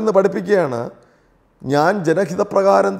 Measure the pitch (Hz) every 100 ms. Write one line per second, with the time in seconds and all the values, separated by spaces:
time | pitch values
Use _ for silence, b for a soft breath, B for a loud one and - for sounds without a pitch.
0 | 220 190 190 214 185 202 151 117 120 -
1 | b b b b _ _ 127 143 160 208
2 | 160 165 180 180 202 196 196 196 196